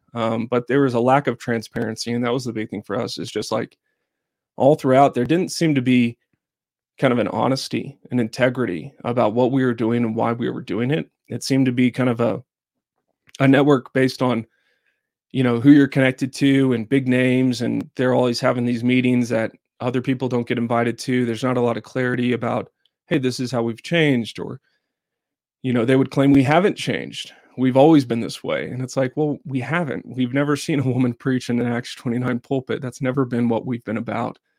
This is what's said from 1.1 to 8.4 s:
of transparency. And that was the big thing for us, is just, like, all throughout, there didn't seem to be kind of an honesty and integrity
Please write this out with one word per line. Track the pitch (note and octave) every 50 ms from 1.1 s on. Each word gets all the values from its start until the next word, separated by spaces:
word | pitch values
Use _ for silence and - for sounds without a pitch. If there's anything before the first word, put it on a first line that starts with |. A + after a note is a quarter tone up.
| C3 C#3+ C#3+
of | C3+ A#2 -
transparency. | - - A#2 A2+ A2 - - A#2+ A#2 G#2+ A2 - - A#2 A#2+
And | A#2+ B2
that | B2 A#2+
was | C3+ B2
the | B2 A2
big | A2 G#2+ -
thing | - G2+ -
for | - G2 G2+
us, | A2+ G2 - -
is | E2+ A#2
just, | - G#2+ A2 - A2
like, | A#2 A#2+ - _ _ _ _ _ _ _ _ _ _ _ _ _ _ _ _ _
all | - A#2+ C3+ D#3
throughout, | D3+ - C3+ B2+ C3+ C#3+ C3+ -
there | A#2+ B2
didn't | B2 D#3+ F3+ F#3 - -
seem | - E3+ E3 D3
to | C3+ B2
be | B2+ B2+ B2 A#2+ A#2 A#2 - _ _ _ _ _ _ _ _ _ _ _ _ _ _ _ -
kind | D#3 C3 A#2+
of | A#2+
an | G#2 -
honesty | - A2 A#2+ A#2+ C3+ C3 - - - A#2 - - - _ - -
and | B2+ B2
integrity | A2+ A2 - -